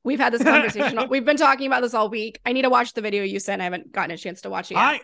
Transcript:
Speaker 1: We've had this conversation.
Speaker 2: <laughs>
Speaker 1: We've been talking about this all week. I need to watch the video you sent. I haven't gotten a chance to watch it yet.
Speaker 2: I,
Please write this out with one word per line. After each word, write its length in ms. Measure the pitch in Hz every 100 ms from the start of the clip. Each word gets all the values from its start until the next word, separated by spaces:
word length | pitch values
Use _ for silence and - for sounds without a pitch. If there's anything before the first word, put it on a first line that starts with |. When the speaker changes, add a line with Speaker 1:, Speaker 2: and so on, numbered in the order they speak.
Speaker 1:
We've 160 | 233 262
had 140 | 247
this 100 | 233
conversation. 560 | 311 302 247 208 285 233
Speaker 2:
<laughs> 60 | 254
Speaker 1:
We've 140 | 262 247
been 100 | 294
talking 300 | 302 269 269
about 160 | 254
this 100 | 247
all 140 | 226 214
week. 320 | 220 220 - -
I 60 |
need 100 | 254
to 80 | 262
watch 240 | 247 240
the 80 | -
video 200 | 214 202
you 160 | 196 196
sent. 220 | - 196
I 40 |
haven't 280 | 180 180 -
gotten 200 | - 170
a 40 | 170
chance 240 | 190 180
to 100 | 196
watch 200 | 190 180
it 40 |
yet. 60 | 185
Speaker 2:
I, 180 | 247 285